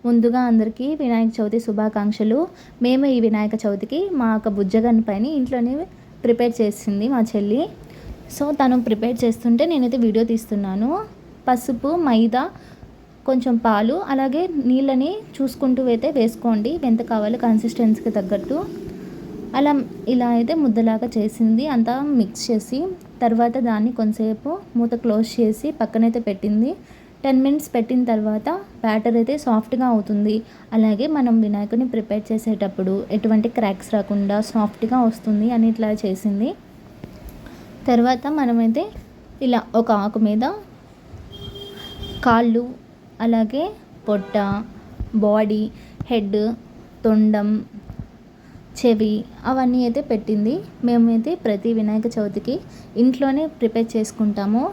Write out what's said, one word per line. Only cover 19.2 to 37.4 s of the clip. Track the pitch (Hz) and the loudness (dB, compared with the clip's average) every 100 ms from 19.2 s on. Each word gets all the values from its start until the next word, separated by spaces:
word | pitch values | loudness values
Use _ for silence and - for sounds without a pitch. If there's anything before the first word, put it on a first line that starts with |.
| - - - 254 | -14 -14 -6 0
అలా, | 285 285 233 - - | 2 2 -2 -8 -2
ఇలా | 247 240 233 | 0 2 0
అయితే | 233 330 | 0 2
ముద్దలాగా | 277 220 226 220 240 226 | 2 2 2 0 -2 -2
చేసింది. | 214 226 226 226 302 | -2 2 2 4 2
అంతా | 233 226 254 294 269 | 0 0 0 0 2
మిక్స్ | 190 - - | 0 -4 -2
చేసి, | 220 - 262 370 359 - - | -2 -2 -4 -4 -6 -14 -2
తర్వాత | 240 226 240 247 233 | 2 4 2 2 0
దాన్ని | 214 220 247 | 2 0 0
కొంతసేపు | 214 220 220 214 277 359 - 233 | -2 0 -2 -2 -4 -6 -4 -2
మూత | 233 240 | 0 0
క్లోజ్ | 240 214 226 - | 0 0 0 2
చేసి | 226 214 294 302 | 0 0 -4 -4
పక్కనైతే | 220 226 226 233 226 | -2 2 2 2 -4
పెట్టింది. | 190 208 208 247 392 - - - - | -4 0 0 0 -2 -14 -20 -20 -6
టెన్ | 269 262 | 2 2
మినిట్స్ | 269 294 285 | 4 0 0
పెట్టిన | 240 226 254 240 | -2 0 0 2
తర్వాత | 220 214 214 254 370 392 - | 0 0 -2 -2 -6 -8 -4
బ్యాటర్ | 226 214 233 233 | 0 0 2 2
అయితే | 233 294 | 2 0
సాఫ్ట్గా | 269 220 226 247 254 | 0 0 0 0 2
అవుతుంది. | 220 196 208 208 220 - - - 220 | 2 0 0 2 0 -4 -20 -2 2
అలాగే | 220 208 302 | 4 2 0
మనం | 302 247 226 | 2 4 4
వినాయకుడిని | 214 202 208 233 254 | 2 0 0 0 0
ప్రిపేర్ | 233 214 214 208 | -2 -2 -4 -2
చేసేటప్పుడు | 226 220 202 196 190 190 196 - 208 | -2 0 -2 -2 -2 -2 -2 -2 -2
ఎటువంటి | 233 220 233 240 | 2 2 2 0
క్రాక్స్ | 214 190 - | 0 -2 -2
రాకుండా | 214 196 202 202 202 220 | -2 0 -2 0 0 0
సాఫ్ట్గా | 226 208 - 226 254 226 | -2 -2 -2 0 2 2
వస్తుంది | 226 226 208 220 | 0 -2 0 2
అని | 233 226 | 4 2
ఇట్లా | 226 220 214 | 2 -2 -2
చేసింది. | 196 190 214 202 254 403 - - - - - - - - | -2 -2 -2 -2 -2 -4 -16 -20 -20 -20 -18 -18 -18 -18